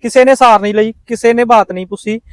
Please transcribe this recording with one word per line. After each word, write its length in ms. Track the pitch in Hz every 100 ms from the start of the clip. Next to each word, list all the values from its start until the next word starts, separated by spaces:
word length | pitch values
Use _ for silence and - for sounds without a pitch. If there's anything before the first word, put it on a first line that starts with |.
ਕਿਸੇ 220 | 233 262
ਨੇ 100 | 254
ਸਾਰ 260 | 262 247 208
ਨਹੀਂ 140 | 208
ਲਈ, 180 | 208 220 - -
ਕਿਸੇ 260 | 226 233
ਨੇ 120 | 233
ਬਾਤ 280 | 233 226 185
ਨਹੀਂ 140 | 185 185
ਪੁੱਛੀ, 320 | 202 214 226 -